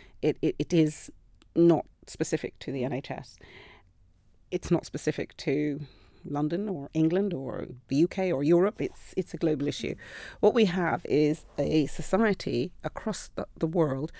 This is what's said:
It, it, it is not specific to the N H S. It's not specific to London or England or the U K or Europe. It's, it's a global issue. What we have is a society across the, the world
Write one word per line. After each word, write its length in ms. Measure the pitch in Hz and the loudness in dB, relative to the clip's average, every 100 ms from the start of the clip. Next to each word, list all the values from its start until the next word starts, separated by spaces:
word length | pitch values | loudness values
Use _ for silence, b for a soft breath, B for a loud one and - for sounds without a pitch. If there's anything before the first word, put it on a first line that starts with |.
| b - | b -4
It, 160 | 151 - | -2 0
it, 140 | 156 - | -2 -2
it 140 | 147 | 0
is 360 | 170 156 - - - - _ _ | 4 4 0 -6 -12 -20 _ _
not 320 | - 170 156 - _ - | 4 6 6 0 _ -14
specific 520 | - - 156 - - | -6 -2 -2 -4 -10
to 120 | - | -8
the 120 | 135 | -4
N 80 | 127 | -4
H 180 | 143 - | -4 -6
S. 260 | - - - b b b b _ _ _ _ _ _ _ | -10 -12 -20 b b b b _ _ _ _ _ _ _
It's 200 | 175 - | -6 0
not 140 | 170 | 0
specific 520 | - 131 - 147 131 - | 0 -6 -4 -4 -8 -6
to 420 | - 143 151 143 143 b b b | -2 0 -2 -4 -10 b b b
London 440 | 160 143 151 170 214 | -8 -4 -2 -2 -4
or 220 | 165 139 | -6 -4
England 400 | 160 160 180 202 | 0 2 2 0
or 340 | 151 135 - - 123 - | -2 -6 -8 -8 -12 -2
the 80 | 135 | 2
U 120 | 175 | 2
K 220 | - 190 | 2 -2
or 120 | 139 | 0
Europe. 380 | 147 170 196 - | 4 4 4 0
It's, 320 | 147 - - - | -6 -6 -8 -6
it's 160 | 180 | -6
a 60 | 156 | -2
global 280 | 165 151 143 | 0 0 -2
issue. 280 | - - - B B B B | -4 -6 -8 B B B B
What 120 | 208 | 4
we 140 | 233 208 | 6 4
have 400 | 180 170 123 - | 4 0 0 2
is 400 | 143 151 160 - - | 2 4 0 -4 -4
a 300 | 147 156 139 | 0 2 2
society 840 | - - 196 220 190 - 120 180 - | -2 0 2 2 0 -2 -2 -4 -6
across 440 | - - 220 - - | -10 -6 -6 -6 -8
the, 120 | - - - | -8 -10 -4
the 100 | 160 | -2
world 460 | 175 151 131 151 | 2 0 0 -6